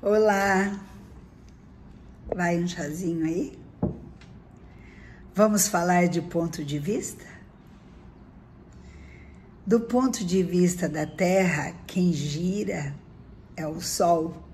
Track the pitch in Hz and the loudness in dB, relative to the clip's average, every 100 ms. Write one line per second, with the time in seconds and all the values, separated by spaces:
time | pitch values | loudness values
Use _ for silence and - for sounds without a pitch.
0 | 202 214 214 196 196 190 202 202 - - | 4 4 4 4 4 2 2 -4 -14 -20
1 | - - - - - - - - - - | -20 -20 -20 -20 -20 -20 -20 -20 -20 -20
2 | - - - 180 175 170 175 170 147 156 | -20 -18 -10 -2 0 0 -2 -6 -8 -6
3 | 185 165 160 170 - - - - - - | -4 -2 -2 -2 -6 -10 -20 -6 -6 -6
4 | - - - - - - - - - - | -14 -20 -20 -20 -20 -20 -20 -20 -20 -20
5 | - - - - 214 208 - 175 175 180 | -20 -20 -12 2 4 4 2 0 2 4
6 | 175 170 160 170 165 165 143 147 147 233 | 4 0 -2 -4 -4 -6 -6 -4 -2 -4
7 | 370 - - - - - - - - - | -6 -12 -18 -20 -20 -20 -20 -20 -20 -20
8 | - - - - - - - - - - | -20 -20 -20 -20 -20 -20 -20 -20 -20 -20
9 | - - - - - - - 226 226 247 | -20 -20 -20 -20 -20 -14 2 2 4 2
10 | 262 - 180 190 175 180 180 180 156 151 | 2 0 0 2 2 4 4 2 -4 -2
11 | 151 - 180 190 185 147 143 - - - | -6 -2 2 4 4 0 -4 -10 -8 0
12 | 180 151 143 147 180 202 202 165 143 143 | 2 2 -2 -2 -2 -2 -4 -4 -6 -10
13 | - - - - - - 160 160 - - | -16 -20 -20 -20 -20 -10 -8 -6 -6 0
14 | 175 170 165 - - | 4 4 0 -8 -18